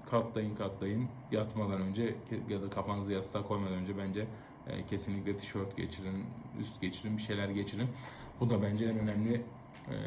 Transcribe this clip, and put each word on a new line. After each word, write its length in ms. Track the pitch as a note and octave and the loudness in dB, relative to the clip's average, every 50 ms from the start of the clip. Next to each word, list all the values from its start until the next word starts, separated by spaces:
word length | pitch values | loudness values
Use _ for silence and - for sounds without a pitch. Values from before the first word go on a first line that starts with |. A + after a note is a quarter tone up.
| - - | -4 4
Katlayın, 440 | A#2+ A2+ A2+ - - A2 G#2+ G#2 G#2 | 4 4 4 4 0 2 2 2 2
katlayın. 520 | G#2+ G2+ F#2+ G2 - F#2+ G2+ G#2 A#2 B2+ - - - - - | 0 0 0 0 0 0 2 2 2 2 0 -2 -8 -4 0
Yatmadan 500 | G#2+ G#2+ G#2+ G#2+ - A2 G#2 G2 G2 F#2+ | 2 2 2 2 2 2 2 2 2 2
önce 340 | F#2+ F#2+ G2 A2+ A#2 - - - - - | 2 2 2 2 2 2 2 -2 -4 -4
ke-, 220 | A2+ G2 - - G#2 | -4 -4 -2 0 -2
ya 80 | F#2+ | 0
da 80 | G2 G2 | 0 0
kafanızı 440 | - G2+ F#2+ G#2 G2+ G2+ G2 G2+ G2 | -2 -2 0 0 0 0 2 2 2
yastığa 300 | F#2+ F#2 - - G#2 G2 | 0 0 0 -2 -2 0
koymadan 300 | - G#2 G2+ G2 F#2 F#2 | 2 2 2 2 2 0
önce 240 | F#2 F#2 G2 G2 | 0 0 0 -2
bence, 300 | G2 G2 F#2+ F#2+ G#2 G#2+ - - - - - - - - | -2 0 0 0 0 -2 -2 -4 -10 -12 -16 -16 -12 -8
e, 180 | - - F2+ E2+ | -6 -4 -4 -2
kesinlikle 520 | - G2+ F2+ - G2+ G2 G2 F#2+ G2+ G2 | -2 -2 -2 0 0 0 0 2 0 0
tişört 400 | - - - - G2+ F#2+ - - | 0 -2 -4 -2 -2 -2 -2 -2
geçirin, 480 | - - - - F#2+ F#2+ F#2+ F#2+ G2 - - - - - - - A2 | -4 -4 -4 -4 -4 -4 -2 -2 -2 -4 -4 -6 -8 -10 -8 -6 -6
üst 200 | G#2+ - - - | -6 -6 -4 -4
geçirin, 360 | F#2+ F#2 - - - G#2+ G#2+ | -4 -2 -2 -2 -2 0 0
bir 40 | G#2 | 0
şeyler 280 | - - G2+ G2+ G2+ G2+ | 0 0 0 0 0 2
geçirin. 380 | G2+ G2+ G2+ - - G2+ B2+ B2+ - - - - - - - - - - | 2 0 0 0 0 0 0 0 0 -4 -8 -12 -12 -12 -12 -12 -2 0
Bu 100 | C3+ A#2 | 4 4
da 120 | A#2 G2+ | 6 4
bence 240 | G#2 G2+ G#2 A2 A2+ | 4 4 4 2 2
en 140 | A2+ A2 G#2+ | 2 4 4
önemli, 420 | G#2 G#2+ G2+ G#2 G#2+ A#2 A#2+ A#2 - - - - - - - - - | 2 4 4 4 4 4 4 2 0 -4 -10 -14 -14 -16 -16 -12 -8
e, 80 | - A#1+ G#1 - | -6 -4 -4 -2